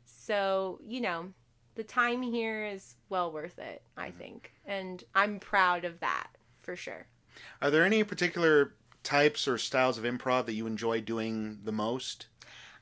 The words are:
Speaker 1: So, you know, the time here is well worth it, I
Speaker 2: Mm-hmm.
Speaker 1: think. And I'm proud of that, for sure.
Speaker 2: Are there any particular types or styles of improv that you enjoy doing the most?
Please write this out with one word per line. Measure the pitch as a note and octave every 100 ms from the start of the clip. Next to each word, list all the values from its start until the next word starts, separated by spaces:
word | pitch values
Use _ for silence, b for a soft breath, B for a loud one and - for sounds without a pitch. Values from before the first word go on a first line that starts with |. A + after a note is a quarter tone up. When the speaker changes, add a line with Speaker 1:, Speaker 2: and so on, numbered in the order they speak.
| -
Speaker 1:
So, | - - G#3 G3 F#3+ F#3+ -
you | G#3+ B3
know, | A3+ E3+ F3+ F#3+ _ _ _
the | -
time | A3 - A#3+ A#3+
here | B3+ A#3 A3+ A3 G#3+
is | G3 - - -
well | F#3+ F3
worth | D#3 D#3+ -
it, | A#2+ - - -
I | -
Speaker 2:
Mm-hmm. | -
Speaker 1:
think. | - - - _
And | - G3 F#3 F3+ -
I'm | G3 G#3 G#3
proud | - G3+ F#3 F3
of | F3 E3+
that, | C3+ D2+ - _ _ _
for | - F3+
sure. | - E2 - _ _ B B B
Speaker 2:
Are | C#3
there | D3+
any | F3+ A3
particular | G#3 D#3+ F3 E3+ E3 D3+ C#3+ - _ _
types | - C#3+ D3 D3 -
or | A#2+
styles | - C3+ B2+ A2+
of |
improv | A2+ B2 C3 B2+ A#2
that |
you | A2 A2+
enjoy | A2 A2+ A2+
doing | A2 A2+ A2 A2 G#2+ G#2+
the | G#2
most? | G#2+ A2 B2+ - - - - B B B B